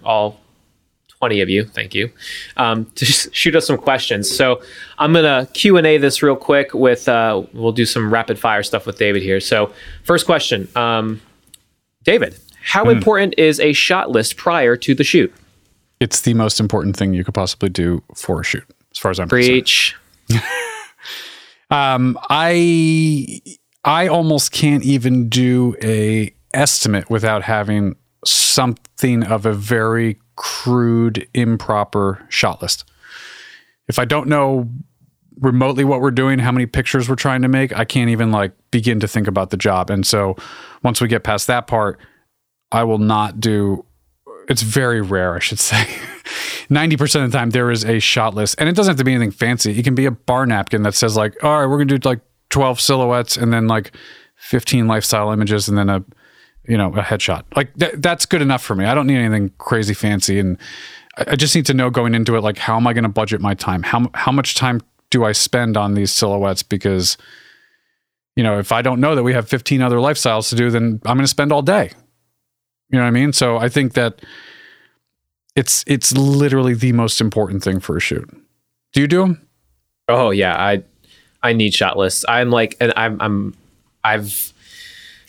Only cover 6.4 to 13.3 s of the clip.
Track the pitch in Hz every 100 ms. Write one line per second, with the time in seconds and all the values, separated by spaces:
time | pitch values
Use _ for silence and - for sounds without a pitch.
6.4 | - 143 139 117 127 120 131 117 113 98
7.4 | 90 117 113 120 110 117 107 113 113 110
8.4 | 117 104 101 104 104 - 104 101 95 95
9.4 | - 110 104 - - - - 170 - 160
10.4 | - 104 92 120 117 113 110 107 - _
11.4 | _ - _ _ _ _ - 220 - -
12.4 | - - - 190 233 214 214 202 196